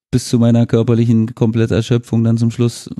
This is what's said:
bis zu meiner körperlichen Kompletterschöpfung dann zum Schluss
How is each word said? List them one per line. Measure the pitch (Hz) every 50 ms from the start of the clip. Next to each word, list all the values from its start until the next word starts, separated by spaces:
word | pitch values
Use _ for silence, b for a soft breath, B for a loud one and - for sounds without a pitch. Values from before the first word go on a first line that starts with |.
| _ -
bis | - 123 - -
zu | - 117
meiner | 117 117 117 117 117
körperlichen | - - 113 113 120 117 113 117 120 113 113 110 110 -
Kompletterschöpfung | - 123 110 110 113 113 113 - 110 110 - 120 120 120 - 113 113 113
dann | 113 117 113
zum | 117 117
Schluss | 113 120 120 120 - - - - - -